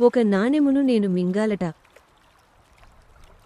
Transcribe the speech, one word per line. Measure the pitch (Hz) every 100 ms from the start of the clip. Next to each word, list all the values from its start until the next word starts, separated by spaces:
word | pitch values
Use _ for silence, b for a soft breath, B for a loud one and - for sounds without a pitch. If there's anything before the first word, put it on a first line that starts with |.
"ఒక | 240 247
నాణెమును | 220 196 226 302 285 269
నేను | 269 233 202
మింగాలట." | 180 180 190 214 202 175 - _ _ _ _ _ _ _ _ _ _ - - - - - -